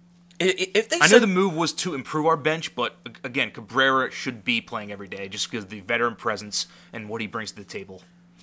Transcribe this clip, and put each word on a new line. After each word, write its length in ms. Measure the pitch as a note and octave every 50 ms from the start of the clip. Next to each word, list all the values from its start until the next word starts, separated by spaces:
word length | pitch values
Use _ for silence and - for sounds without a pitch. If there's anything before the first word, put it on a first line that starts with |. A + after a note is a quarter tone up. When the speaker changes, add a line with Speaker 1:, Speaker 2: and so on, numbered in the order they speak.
| _ _ _ _ _ _ - -
Speaker 1:
I, 40 | F3
i-, 260 | F#3 F3+ F3+ F#3 F#3 -
if 140 | G#3 A3 -
they 80 | D#4 F4
Speaker 2:
I 20 |
know 60 | - E3
Speaker 1:
sent 140 | A#3 B3
Speaker 2:
the 60 | A#3 G3+
move 260 | F3+ F3+ G3 F#3+ D#3
was 200 | D#3+ E3+ D3 -
to 200 | - - F3+ D#3
improve 320 | C3 A#2+ - - D#3 D3+
our 120 | D#3+ E3 D3+
bench, 380 | B2+ D#3 D#3 E3 D#3+ - -
but 200 | B2+ A#2+ A2 - - _
ag-, 140 | B2 A2 - -
again, 260 | B2+ A#2+ C#3 B2 G#2+
Cabrera 580 | - - G#2+ - G#2+ C3+ C3+ C3+ C3 C3 B2+ -
should 360 | - - - C#3 A#2+ A2 F#2
be 160 | B2 A#2 A2+
playing 300 | - - A#2+ A2 G#2 G#2
every 160 | G#2 G2 G2+ F#2
day 180 | G2 F#2+ G2 G2
just 240 | G2 G2+ - -
because 140 | - A2+ G2+
of 40 | F#2
the 120 | G#2+ G#2
veteran 340 | F2+ G#2 A#2 A#2 A#2+ A#2+ A2
presence 520 | - - A#2 G#2+ G2 G#2+ G#2 G2 - - - - - - - -
and 160 | A#2 G#2+ G#2
what 100 | A2 A2+
he 80 | A2 G2+
brings 240 | - A2+ A2 G2+
to 60 | - G#2
the 60 | G2
table. 380 | - - G2+ G2 F#2+ F#2+ F2+ - _ _ _ _ _ _ -